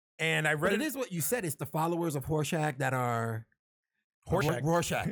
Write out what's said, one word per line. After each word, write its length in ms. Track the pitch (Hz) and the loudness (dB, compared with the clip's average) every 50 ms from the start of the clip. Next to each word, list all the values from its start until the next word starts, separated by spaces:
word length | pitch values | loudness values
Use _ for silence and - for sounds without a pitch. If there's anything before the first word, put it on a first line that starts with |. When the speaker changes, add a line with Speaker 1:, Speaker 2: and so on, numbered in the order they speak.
| _ _ _ - | _ _ _ -2
Speaker 1:
And 300 | 160 160 160 156 156 151 | -2 0 0 2 2 2
I 60 | 156 | 2
Speaker 2:
But 60 | 147 | 2
Speaker 1:
read 100 | 165 190 208 | 2 2 2
Speaker 2:
it 60 | 214 | 2
Speaker 1:
it 40 | 294 | 0
Speaker 2:
is 100 | 311 254 | -2 -2
what 160 | 277 247 - | -4 -6 -4
you 80 | 180 170 | -4 -4
said. 240 | - - 240 247 196 | -2 0 0 0 -2
It's 120 | 160 - | -4 -4
the 100 | - 147 | -4 -8
followers 480 | - - 160 156 170 175 165 170 165 143 | -4 -2 -2 0 0 0 0 0 -2 -2
of 120 | 143 127 147 | -4 -2 0
Rorschach 480 | 160 151 151 - - 175 151 151 135 127 | 0 0 0 0 0 0 0 0 0 0
that 160 | 135 131 131 | 0 0 0
are 520 | 127 123 120 120 117 117 113 110 113 110 - _ _ _ _ _ _ _ _ _ _ _ _ _ _ _ - | 2 0 2 0 0 0 -2 -4 -6 -8 -12 _ _ _ _ _ _ _ _ _ _ _ _ _ _ _ 0
Speaker 1:
Rorschach. 320 | 160 185 214 156 165 120 | 2 2 4 2 2 0
Speaker 2:
Ror-, 40 | 131 | 0
Rorschach. 420 | 156 170 170 160 - 160 120 95 - | 2 2 2 2 2 0 0 0 0